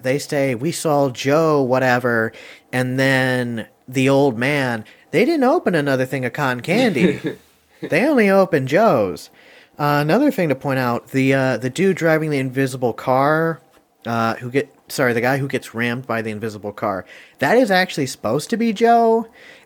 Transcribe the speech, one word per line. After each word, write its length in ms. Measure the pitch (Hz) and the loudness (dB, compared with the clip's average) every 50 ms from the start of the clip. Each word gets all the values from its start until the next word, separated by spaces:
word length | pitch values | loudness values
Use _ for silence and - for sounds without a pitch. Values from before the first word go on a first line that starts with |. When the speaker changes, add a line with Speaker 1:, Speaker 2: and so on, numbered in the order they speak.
Speaker 1:
they 160 | - 127 131 143 | -4 -2 -2 -2
say, 380 | 139 - 151 143 139 139 127 | -2 -4 -2 -2 0 0 -2
"We 160 | 107 131 170 | -2 -4 -4
saw 380 | 160 - - 165 147 143 143 135 | -4 -2 0 0 2 2 2 0
Joe, 520 | 123 - - 131 143 156 165 160 151 143 | -2 -4 -2 0 2 2 4 2 2 2
whatever," 680 | 135 120 127 123 127 127 123 123 123 123 117 113 110 113 - - - - - - _ _ | 2 2 2 2 2 2 2 2 2 0 0 0 0 -2 -4 -8 -20 -20 -20 -20 _ _
and 260 | - 127 127 127 127 131 | -4 -2 -2 -2 0 0
then 680 | 135 135 135 131 131 131 127 127 123 120 120 113 104 - _ _ _ - | 2 2 2 2 2 0 0 -2 -2 -4 -6 -8 -8 -10 _ _ _ -8
the 200 | 127 135 131 131 | -2 0 2 2
old 300 | 139 139 143 143 117 110 | 4 4 2 2 0 0
man. 480 | 123 135 147 143 135 127 117 110 110 - - _ _ _ | -2 -2 0 0 -2 -2 -4 -6 -8 -12 -20 _ _ _
They 140 | - 151 226 | 0 0 2
didn't 180 | 277 339 311 254 | 2 2 2 2
open 320 | 247 294 359 339 226 185 | 2 2 2 0 0 0
another 300 | 160 143 143 135 127 131 | 0 0 0 0 0 0
thing 180 | 127 147 135 127 | -2 -4 -4 -4
of 60 | 120 - | -4 -4
cotton 280 | - 147 131 123 123 | -2 -2 -2 -2 -4
candy. 580 | 113 - 175 226 262 233 180 123 180 165 139 123 | -2 -2 0 2 2 2 2 2 2 2 2 0
Speaker 2:
<laughs> 600 | - 151 - - _ _ _ _ _ _ _ _ | -4 -8 -8 -10 _ _ _ _ _ _ _ _
Speaker 1:
They 240 | - - - 160 220 311 | -8 -2 0 2 2 2
only 220 | 302 254 214 196 | 2 4 4 4
opened 400 | 196 196 190 185 - 147 131 127 | 4 4 4 2 2 -2 0 0
Joe's. 600 | 143 180 226 220 165 120 104 92 82 71 - - _ - - - - - - _ _ - | 2 2 4 4 4 2 2 0 -2 -6 -12 -18 _ -20 -20 -20 -20 -20 -20 _ _ -4
Uh, 220 | 151 147 147 147 | 0 0 2 2
another 300 | 147 151 165 226 294 294 | 2 2 2 2 2 2
thing 160 | - - 180 156 | 0 0 0 -2
to 60 | 135 | -2
point 240 | - - 143 135 131 | -2 -2 -4 -2 0
out, 300 | 127 123 117 117 - - | 0 0 -2 -4 -4 -4
the, 240 | - 135 131 131 139 | -2 0 2 2 2
uh, 240 | 135 135 131 127 110 | 2 2 0 0 -2
the 120 | 117 127 | -4 -4
dude 280 | 127 - 185 196 185 - | -4 0 0 0 0 0
driving 320 | 160 165 156 156 156 156 | 0 0 2 0 0 -2
the 80 | 147 139 | -2 -2
invisible 540 | 131 135 123 131 135 127 123 131 127 120 110 | -4 -4 -2 -2 -2 -2 -2 -2 -4 -4 -4
car, 680 | - - - 127 131 139 143 156 160 165 165 165 156 _ _ _ _ _ _ _ _ - | -2 -2 0 2 2 4 2 2 0 0 -2 -4 -8 _ _ _ _ _ _ _ _ -8
uh, 300 | 120 117 117 113 113 113 | -6 -4 -2 -2 -2 -2
who 140 | - 127 123 | -4 -6 -4
get, 240 | 120 139 - - _ _ _ - | -2 -4 -4 -4 _ _ _ -10
sorry, 260 | - - 139 123 117 | -4 -2 0 0 0
the 80 | 117 | 0
guy 160 | 113 123 135 135 | 0 0 0 -2
who 100 | 139 135 | -2 -4
gets 260 | - 120 - - - | -6 -6 -8 -8 -6
rammed 320 | 113 117 120 120 127 131 - | -4 -4 -4 -4 -6 -6 -6
by 140 | 117 113 | -4 -4
the 100 | 110 113 | -4 -6
invisible 400 | 107 104 107 110 104 107 92 101 101 | -6 -8 -8 -8 -10 -10 -10 -12 -10
car, 320 | - - 107 98 92 90 - - - - - _ - | -6 -4 -4 -4 -4 -8 -12 -16 -20 -20 -20 _ -4
that 180 | 135 143 196 240 | -2 2 2 2
is 120 | 269 202 | 2 4
actually 360 | 190 180 185 180 - - 143 131 | 2 2 0 0 -2 -4 -4 -4
supposed 420 | - - - 107 113 147 151 - | -6 -6 -4 -4 -2 -4 -4 -4
to 80 | 240 202 | -4 -2
be 160 | 233 233 214 | -2 -2 0
Joe, 540 | - 226 233 233 233 233 226 226 226 226 226 - - - - - - _ | 2 4 4 4 6 4 4 2 0 0 -4 -12 -20 -20 -20 -20 -20 _